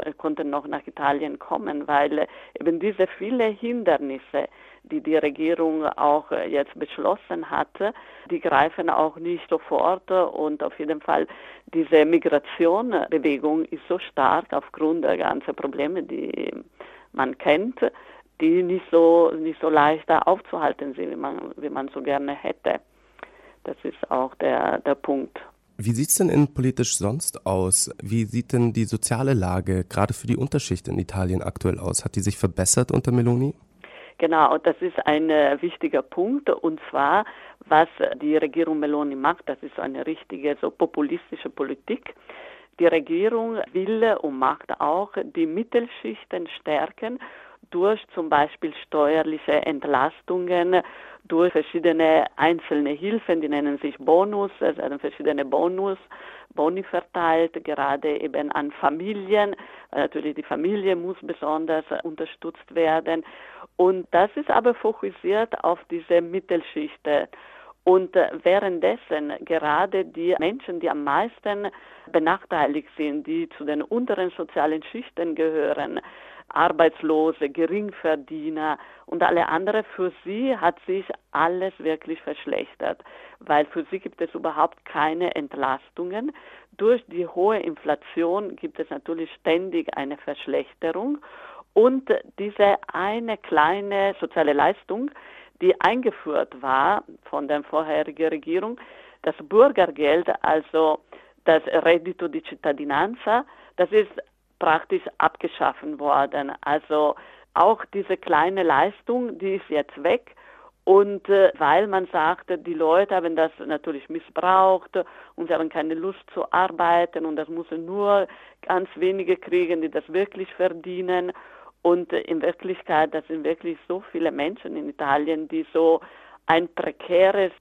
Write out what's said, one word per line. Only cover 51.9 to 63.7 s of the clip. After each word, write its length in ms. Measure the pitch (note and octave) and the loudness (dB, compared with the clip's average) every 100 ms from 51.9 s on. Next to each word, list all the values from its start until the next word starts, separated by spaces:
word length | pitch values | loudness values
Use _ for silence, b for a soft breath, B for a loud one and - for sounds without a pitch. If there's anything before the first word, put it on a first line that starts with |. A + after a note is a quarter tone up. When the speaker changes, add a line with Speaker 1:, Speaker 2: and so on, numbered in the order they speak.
| D#3+ D#3+ D#3+ - - | 4 6 4 2 2
Speaker 1:
einzelne 540 | D#3 E3+ - D3 C#3+ | 2 2 0 -2 -2
Hilfen, 500 | C#3+ F#3+ A3+ - E3 | -2 -4 -4 -2 -2
die 80 | D3+ | 0
nennen 300 | D3 D3 C#3+ | -2 -2 -2
sich 200 | D3 - | -6 -4
Bonus, 540 | C3+ E3+ G3+ G#3 G3+ - | 4 4 4 0 -4 -2
es 160 | E3+ D3+ | -2 -2
werden 240 | C3+ C#3+ | -4 -6
verschiedene 440 | C#3+ - D3 C#3+ | -8 -4 -2 -2
Bonus, 540 | C3+ C#3 E3+ F#3 G3 F#3+ - B B B B | 0 0 0 0 -4 -6 -12 B B B B
Boni 300 | - D3+ F#3 | -2 0 -2
verteilt, 800 | F#3+ F3 - F3+ E3 D#3+ E3 E3 | -4 -6 -4 -2 2 4 2 -2
gerade 560 | - D3 C#3 C#3+ D#3 D3 | -6 -2 -2 -2 -2 -4
eben 320 | D3+ C#3 D3 | -4 -4 -4
an 180 | - D3 | -4 -6
Familien, 840 | - C#3+ D3+ F#3+ G#3 F#3+ G#3 G3+ F#3+ B B B | -2 -2 0 -4 -6 0 2 2 -2 B B B
weil 120 | - | -2
natürlich 340 | C#3+ D3+ D3 D3 | -2 -2 -6 -6
die 80 | |
Familie 500 | D3 - E3 G#3 F#3+ | -6 -4 -2 0 0
muss 220 | F3 F3 F#3+ | -2 -4 -10
besonders 600 | D#3 E3+ D3 D#3 D#3+ D#3 D#3 D3+ | -10 -6 -4 -2 -2 -4 -4 -6
unterstützt 680 | E3 D#3 D#3+ - E3+ - - | -6 -8 -10 -10 -14 -14 -8
werden. 520 | E3 D#3+ D#3+ D#3+ E3 - B B B B | 0 2 0 -2 -4 -6 B B B B